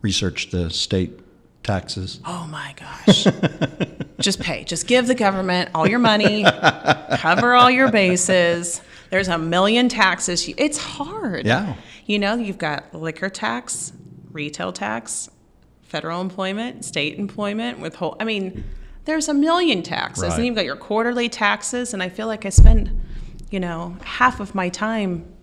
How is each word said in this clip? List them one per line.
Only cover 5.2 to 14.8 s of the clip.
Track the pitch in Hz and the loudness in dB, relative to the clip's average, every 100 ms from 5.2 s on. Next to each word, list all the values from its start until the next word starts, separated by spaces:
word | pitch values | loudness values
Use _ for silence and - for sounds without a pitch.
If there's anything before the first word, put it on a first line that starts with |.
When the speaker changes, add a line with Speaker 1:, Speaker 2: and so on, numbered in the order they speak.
| 208 196 190 180 - 160 | 2 2 0 0 -2 2
Speaker 2:
all | 160 | 2
your | 240 | 4
money. | 233 208 202 214 | 4 4 4 4
Speaker 1:
<laughs> | 190 - 156 - 160 - - | 2 4 2 2 0 0 0
Speaker 2:
Cover | 135 160 233 240 247 | -2 2 2 4 6
all | 247 | 6
your | 254 262 | 6 4
bases. | 220 190 180 - 185 170 170 170 - - - - | 4 2 2 2 2 2 0 -4 -10 -14 -20 -4
There's | 190 190 | -2 0
a | 170 | -2
million | 165 175 196 233 247 | 0 2 4 4 2
taxes. | - 190 180 - 175 - - | 2 2 2 -4 -4 -6 -2
It's | 294 302 | -2 -2
hard. | - - 294 427 320 170 104 | -10 -10 -10 -8 -6 -4 0
Speaker 1:
Yeah. | 127 196 - - - - | 0 -2 -8 -14 -18 -4
Speaker 2:
You | 208 | -2
know, | 202 233 | 0 -2
you've | 214 180 | -4 -6
got | 160 147 - | -6 -6 -10
liquor | 165 160 160 190 | -10 -10 -6 -8
tax, | 196 220 240 240 - - - - - - | -6 -6 -6 -8 -12 -12 -16 -20 -20 -18
retail | 156 147 - 180 | -10 -10 -8 -8
tax, | 180 | -6